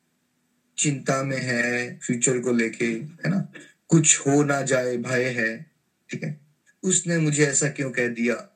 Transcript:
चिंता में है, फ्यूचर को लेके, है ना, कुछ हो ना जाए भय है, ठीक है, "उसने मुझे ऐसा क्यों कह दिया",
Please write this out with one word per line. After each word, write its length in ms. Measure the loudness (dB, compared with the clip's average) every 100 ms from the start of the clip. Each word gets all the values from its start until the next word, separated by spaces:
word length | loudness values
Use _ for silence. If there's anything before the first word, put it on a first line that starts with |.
| _ _ _ _ _ _ _ -4
चिंता 460 | -2 -2 -2 -2
में 180 | -2 -4
है, 580 | -2 0 0 -2 -4 -6
फ्यूचर 360 | -4 0 0 0
को 140 | 2
लेके, 320 | 2 0 0 -2
है 440 | -2 -8 -6 -2
ना, 220 | -2 -2 -8 -20 _ 4
कुछ 320 | 4 6 2
हो 240 | 4 4
ना 180 | 4 0
जाए 360 | 2 0 0 -2
भय 260 | -2 0
है, 480 | 0 0 -2 -4 -12 _ _ _ -12
ठीक 140 | -10
है, 180 | -8 -10 _ _ _ _
"उसने 340 | -2 0 0 0
मुझे 280 | 2 2 2
ऐसा 240 | 2 0
क्यों 220 | -2 -6
कह 160 | -2 -2
दिया", 460 | 0 -2 -2 -6